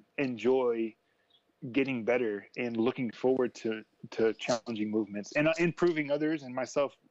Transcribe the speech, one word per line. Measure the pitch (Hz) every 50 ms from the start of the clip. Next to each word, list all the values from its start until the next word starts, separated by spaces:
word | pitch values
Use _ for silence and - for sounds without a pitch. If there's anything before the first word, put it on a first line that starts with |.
| - _ _ -
enjoy | 143 131 123 110 104 123 131 131 127 123 117 113 113 110 107 _ _ _ _ _ _ _ _ _ _ _ _ _ - 127
getting | 110 139 135 135 131 120 107
better | 110 120 127 123 110 104 101 98 - - -
and | 123 120 117 113
looking | 113 123 - - 127 110
forward | - - - 127 131 131 127 113 -
to, | - - 113 110 107 110 - _ _ - -
to | - - 113 113 107
challenging | - - - 123 113 - 120 117 104 107 107
movements | 104 110 107 98 101 104 101 - -
and, | 151 151 214
uh, | 160 165
and | 170 175 -
proving | - 180 175 165 156 147 139
others | 143 143 151 156 160 151 139
and | 127 127
myself | 131 - - - 147 143 127 - _ _ _